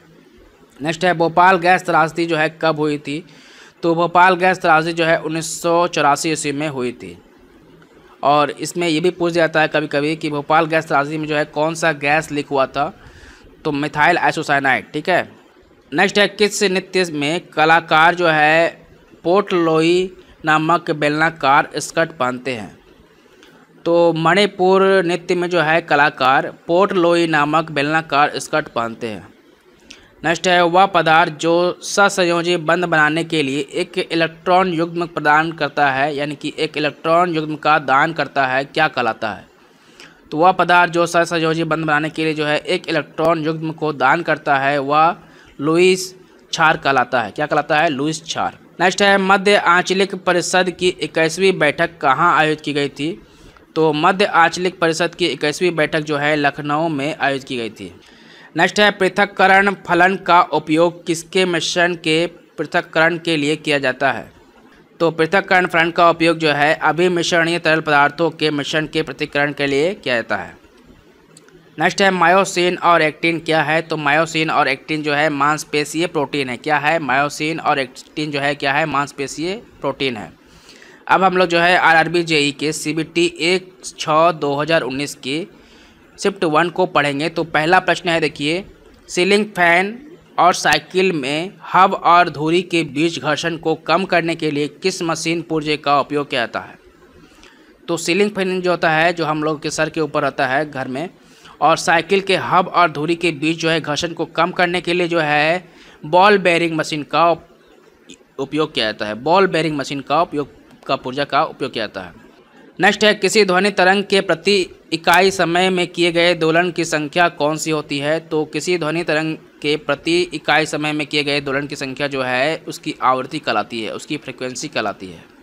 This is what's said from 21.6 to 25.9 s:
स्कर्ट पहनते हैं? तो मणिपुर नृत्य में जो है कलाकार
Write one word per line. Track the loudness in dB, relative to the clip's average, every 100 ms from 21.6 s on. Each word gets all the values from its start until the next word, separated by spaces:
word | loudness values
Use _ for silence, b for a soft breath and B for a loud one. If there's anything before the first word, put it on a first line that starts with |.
| 2 -6
स्कर्ट | -6 -4 -4
पहनते | -2 -4 -4 -8
हैं? | -8 -10 -18 _ _ _ _ b b b b b _
तो | 0 2 2
मणिपुर | 2 2 2 2 2 2 4 4 2
नृत्य | 2 -4 -2
में | -2 0
जो | 0
है | 2 0
कलाकार | 2